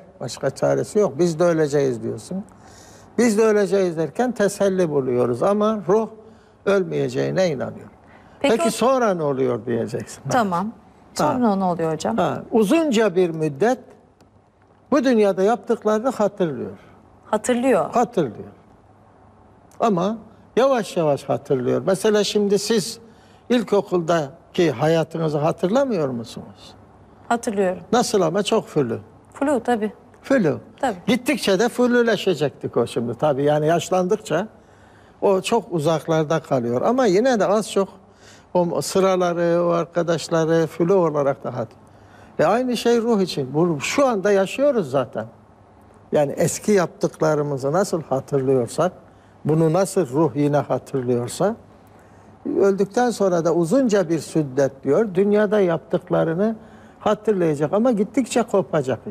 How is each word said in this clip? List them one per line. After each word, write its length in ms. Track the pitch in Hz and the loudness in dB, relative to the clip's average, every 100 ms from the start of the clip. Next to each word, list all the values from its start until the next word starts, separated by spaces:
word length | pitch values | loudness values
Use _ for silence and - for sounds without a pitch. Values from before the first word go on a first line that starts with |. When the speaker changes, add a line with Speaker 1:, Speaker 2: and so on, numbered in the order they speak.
| - - | -14 -12
Speaker 1:
başka 300 | 131 - 139 | -12 -6 -6
çaresi 500 | - 143 139 - 208 | -2 0 0 0 0
yok. 180 | 190 131 | 0 2
Biz 200 | 175 156 | 0 2
de 40 | |
öleceğiz 600 | 175 160 151 143 135 117 | 2 2 2 2 0 -2
diyorsun. 400 | 117 117 - 190 - - - - - - - - | -6 -8 -10 -10 -12 -18 -20 -20 -20 -20 -6 0
Biz 200 | 240 208 | 2 4
de 40 | |
öleceğiz 560 | 220 208 190 196 185 160 | 4 2 2 2 0 -2
derken 340 | 151 - 247 | -4 -2 -2
teselli 580 | - 196 - 196 185 170 | 0 -2 0 0 2 0
buluyoruz 540 | 147 127 123 123 120 | 0 0 0 0 0
ama 360 | 180 208 214 214 160 | 0 2 0 0 0
ruh 200 | 214 220 - - - - _ - | 0 0 -8 -20 -20 -20 _ 0
ölmeyeceğine 800 | 196 170 147 135 131 139 156 185 | 0 0 -2 -2 -2 -2 0 0
inanıyor. 380 | 131 113 - - - - - - - | -2 -8 -10 -18 -20 -20 -20 -20 -4
Speaker 2:
Peki 160 | 277 226 | 0 2
Speaker 1:
Peki 100 | 226 | 0
Speaker 2:
o 40 | |
Speaker 1:
sonra 420 | - 240 262 226 | 0 2 2 2
ne 100 | 175 | 0
oluyor 420 | 147 131 131 117 117 | -2 0 -2 -2 -4
diyeceksin. 560 | 117 107 113 - - 139 | -4 -4 -6 -10 -12 -2
Speaker 2:
Tamam. 420 | 254 202 175 214 - - - - - | 0 0 -2 -6 -10 -20 -20 -10 -2
Speaker 1:
Ha. 160 | - | -2
Speaker 2:
Sonra 220 | 254 233 190 | 2 0 2
ne 80 | |
oluyor 300 | 185 165 160 | 0 -2 -2
hocam? 240 | 156 - 226 | -2 -2 -2
Speaker 1:
Ha. 260 | 160 131 - | -2 -4 -2
Uzunca 640 | 226 202 330 311 214 214 175 | 0 2 2 2 2 2 2
bir 140 | 175 | 0
müddet 500 | 160 156 135 220 254 - - _ _ _ _ _ _ _ _ _ | 0 -4 0 0 0 -6 -20 _ _ _ _ _ _ _ _ _
bu 120 | 294 | 0
dünyada 400 | 262 226 202 185 | 4 4 2 2
yaptıklarını 640 | 196 233 - 226 208 214 254 | 0 0 -2 -2 0 0 0
hatırlıyor. 680 | - 202 - 170 120 95 - - - - - - | 0 -2 0 -2 -2 -10 -12 -20 -20 -20 -20 -6
Speaker 2:
Hatırlıyor. 680 | 214 233 240 262 196 143 | -4 0 0 2 0 0
Speaker 1:
Hatırlıyor. 560 | 240 240 190 131 98 101 - - - _ _ _ _ - _ - _ - - | 0 0 -2 -4 -6 -16 -20 -20 -20 _ _ _ _ -20 _ -20 _ -20 -4
Ama 380 | 226 170 190 226 - - - 214 | 0 0 -2 -4 -12 -20 -6 2
yavaş 400 | 269 247 - 180 | 2 2 -2 -2
yavaş 260 | 156 135 | 0 0
hatırlıyor. 580 | - 123 - 135 123 127 165 | -2 -6 -2 -2 0 -2 0
Mesela 380 | 185 220 208 | 0 2 2
şimdi 360 | 196 214 202 196 | 0 0 0 0
siz 400 | - 226 156 - - - - - - | 0 -2 -2 -10 -20 -20 -20 -16 -2
ilkokuldaki 1200 | 240 196 202 - 185 160 170 139 - - - 165 | -2 2 0 0 -2 0 0 -2 -10 -6 0 0
hayatınızı 640 | 117 151 165 151 165 160 147 | 2 2 2 0 -4 -4 0
hatırlamıyor 720 | 156 170 185 247 277 190 135 | -2 -2 0 0 0 -2 -4
musunuz? 640 | 120 110 - 104 - - - - - - - - | -6 -10 -14 -18 -20 -20 -20 -20 -20 -20 -14 -4
Speaker 2:
Hatırlıyorum. 540 | 233 247 202 185 180 - | -4 -2 -2 -2 -2 -2
Speaker 1:
Nasıl 300 | 240 - 208 | 0 2 0
ama 220 | 160 190 | 0 0
çok 240 | 202 220 - | 0 -2 0
flu. 300 | 156 120 107 - - - | -2 -2 -4 -10 -20 -20
Speaker 2:
Flu 260 | - 277 254 | -6 -2 0
tabii. 280 | 233 226 208 - - - | 0 -2 -2 -8 -20 -12
Speaker 1:
Flu. 380 | - 269 156 117 - - | 0 2 2 -2 -8 -6
Speaker 2:
Tabii. 140 | 262 180 - | -6 -4 -2
Speaker 1:
Gittikçe 520 | 254 - 277 - 190 | 0 0 -2 0 2
de 100 | 233 | 0
flüleşecektik 1080 | - 247 240 233 208 190 147 143 - 127 - | 0 2 2 2 0 -2 -2 -2 -4 -4 -2
o 100 | 117 | -2
şimdi 260 | 123 120 113 | -2 -6 -2
tabii. 260 | 151 135 | -2 2
Yani 240 | 143 151 151 | 2 2 2
yaşlandıkça 800 | 139 - 185 180 208 - 156 220 - - - - - - - | 0 0 -2 0 -2 -2 -4 -4 -12 -20 -20 -20 -20 -20 -2
o 200 | 202 190 | 0 2
çok 300 | 185 233 170 | 2 -2 0
uzaklarda 640 | 170 147 160 - 160 151 160 | -2 0 0 0 0 0 -2
kalıyor. 420 | - 135 117 123 | 0 -2 0 0
Ama 240 | - 254 233 | 0 2 2
yine 340 | 180 262 233 | 4 2 2
de 60 | 170 | 2
az 260 | 214 - | 0 0
çok 180 | 196 196 - - - - - - | -2 -2 -6 -20 -20 -20 -20 -4
o 280 | 180 175 147 | -2 0 -2
sıraları, 840 | - 190 190 185 175 170 170 170 | -2 0 2 2 0 0 0 2
o 60 | 175 | 2
arkadaşları 960 | 170 165 175 165 160 - 165 160 165 156 | 0 -2 -4 -2 -2 -2 0 2 2 0
flu 260 | - 170 196 | 0 2 2
olarak 480 | 165 147 139 135 | 2 0 -2 -2
da 120 | 131 123 | -6 -8
hat-, 180 | 113 - - - - - - - | -10 -12 -20 -20 -20 -20 -10 0
ve 80 | 156 | 2
aynı 300 | 226 254 226 | 2 0 -2
şey 240 | 233 240 | 2 2
ruh 200 | 226 208 | 2 2
için. 320 | 185 160 131 | 0 -2 -2
Bu, 260 | 147 175 147 | 0 0 0
şu 280 | - - 269 | -2 2 2
anda 240 | 208 202 | 2 2
yaşıyoruz 600 | 196 190 - 285 240 139 | 2 2 0 2 2 0
zaten. 340 | 139 120 113 113 - - - - - - - - | -2 -2 -6 -10 -14 -20 -20 -20 -20 -20 -20 -2
Yani 200 | 151 143 | 0 0
eski 400 | - 156 - - | 0 -2 -2 0
yaptıklarımızı 1000 | 202 165 - 160 - 156 147 147 135 139 | 2 0 -2 -6 0 0 0 -2 -4 -2
nasıl 300 | 170 202 175 | 0 0 -4
hatırlıyorsak, 920 | - 135 - 143 131 131 117 - 175 - - - - - 147 | -2 -4 -2 -2 2 0 0 -2 -4 -4 -18 -20 -20 -8 -2
bunu 280 | 156 160 | 2 2
nasıl 340 | 175 190 196 139 | 2 0 0 0
ruh 260 | 135 156 143 | 0 0 0
yine 220 | 143 147 | 0 0
hatırlıyorsa, 960 | - 127 - 135 123 120 120 - 190 233 - - - - - - - - - - | 0 -4 -4 -4 -2 -2 -2 -2 -2 -2 -12 -20 -20 -20 -20 -20 -20 -14 -4 0
öldükten 500 | 196 196 196 240 247 | 2 2 -2 0 0
sonra 360 | - 190 175 160 | 0 0 2 0
da 80 | |
uzunca 560 | 165 165 262 254 202 165 | 0 2 2 2 2 0
bir 100 | 160 | -2
süddet 640 | - 160 143 131 135 - | -2 -4 -2 0 -2 -2
diyor, 320 | 135 160 226 175 | 0 0 2 0
dünyada 440 | 202 208 208 214 | 2 2 2 2
yaptıklarını 960 | 180 160 - 175 - 170 165 165 220 220 - - - - | 2 0 -2 -6 -2 -2 0 0 -2 -4 -12 -20 -20 -6
hatırlayacak 760 | 202 208 226 196 165 143 151 | -2 0 0 0 0 0 0
ama 180 | 202 254 | 2 2
gittikçe 520 | 202 202 277 226 - | 0 0 -2 -2 -2
kopacak 560 | - 196 - 156 131 117 - | 0 0 0 -2 -2 -4 -8